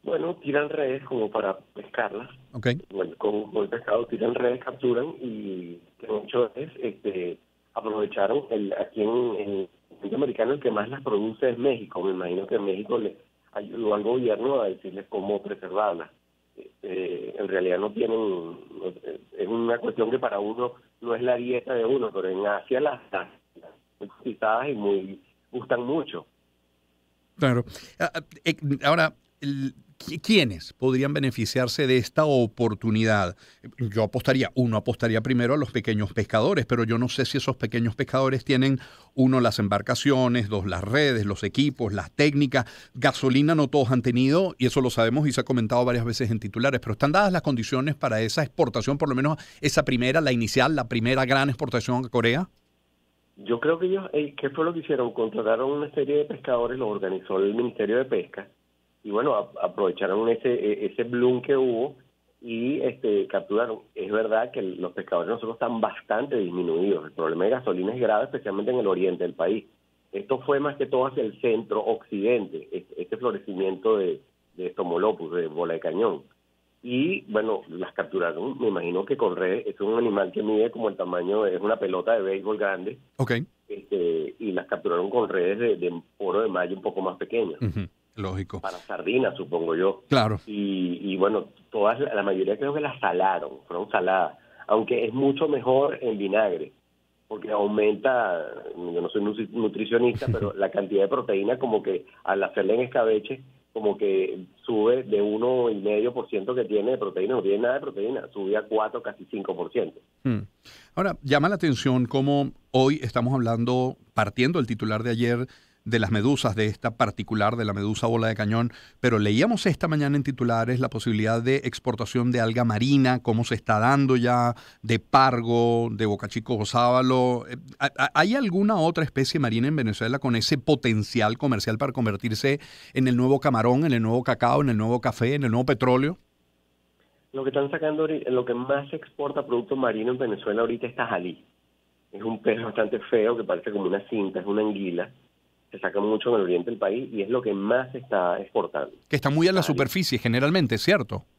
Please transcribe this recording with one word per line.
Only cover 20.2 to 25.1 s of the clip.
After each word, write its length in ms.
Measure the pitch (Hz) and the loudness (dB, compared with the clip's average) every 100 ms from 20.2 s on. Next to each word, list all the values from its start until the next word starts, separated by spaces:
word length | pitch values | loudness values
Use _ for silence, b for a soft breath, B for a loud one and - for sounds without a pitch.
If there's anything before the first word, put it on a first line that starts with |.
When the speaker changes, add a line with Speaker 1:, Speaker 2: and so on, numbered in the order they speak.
Speaker 1:
para 180 | 127 101 | -2 -2
uno 360 | 104 113 123 B B _ | -4 -4 -6 B B _
no 140 | 120 117 | -6 -2
es 60 | |
la 120 | 123 | 0
dieta 400 | 123 123 123 120 | -2 0 -4 -2
de 100 | 123 | -2
uno, 260 | 113 135 110 | 0 0 -2
pero 160 | 95 92 | -4 -4
en 180 | 92 101 | -2 -2
Asia 340 | 101 - 127 | -2 -2 0
las, 200 | 147 123 - | 0 -2 -8
las, 180 | 92 95 - _ - | -8 -8 -16 _ -20
las 100 | - - _ _ | -20 -20 _ _
muy 100 | 101 | -18
cotizadas 600 | - 131 107 110 113 143 | -12 -12 -2 0 0 -2
y 60 | |
muy, 460 | 120 101 98 95 | -2 0 0 -2